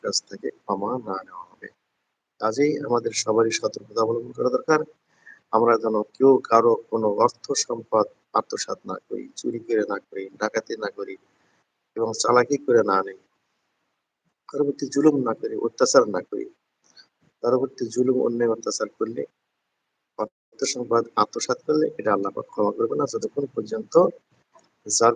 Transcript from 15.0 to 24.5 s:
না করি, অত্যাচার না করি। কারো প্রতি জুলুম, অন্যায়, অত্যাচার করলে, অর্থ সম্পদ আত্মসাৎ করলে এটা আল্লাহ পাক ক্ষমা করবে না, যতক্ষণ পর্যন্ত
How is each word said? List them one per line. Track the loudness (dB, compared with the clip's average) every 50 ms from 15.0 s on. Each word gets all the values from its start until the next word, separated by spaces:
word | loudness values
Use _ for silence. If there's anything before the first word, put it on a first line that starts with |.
| 4 4 4 4 0
না | -2 -2 -4
করি, | -6 -6 -4 -4 -4
অত্যাচার | -4 0 0 0 6 6 6 6 4 0
না | -4 -6 -6
করি। | -8 -10 -10 -10 -14 _ _ _ _ _ _ _ _ -20 -20 _ _ _ _ _ _ _
কারো | 0 0 2 2
প্রতি | 0 -4 -4 -6 -8 -4 -2
জুলুম, | 0 2 2 2 2 0
অন্যায়, | 0 0 0 0 0 0
অত্যাচার | -2 -4 -6 -6 -6 -6 -8 -6 _
করলে, | -6 -6 -4 -8 -10 -10 _ _ _ _ _ _ _ _ _ _ _ _ _ _ _ _ _ -8
অর্থ | -8 -8 -8 _ _ _ _ -6 -6 -6 -4
সম্পদ | -6 -2 0 0 0 0 0 0 0
আত্মসাৎ | 0 0 -2 -6 -4 -4 -4 -4 _
করলে | 0 2 2 2 0 -2 -2
এটা | 0 0 0
আল্লাহ | 2 0 -4 -4
পাক | -6 -10 -6 -4
ক্ষমা | -2 0 0 0
করবে | -2 -2 -2 0 -2
না, | -2 -2 -4
যতক্ষণ | -6 -6 -6 -4 -6 -6 -4 -6
পর্যন্ত | -8 -8 -6 -8 -8 -8 2 4 4 4 4 0 -6 _ _ _ _ _ _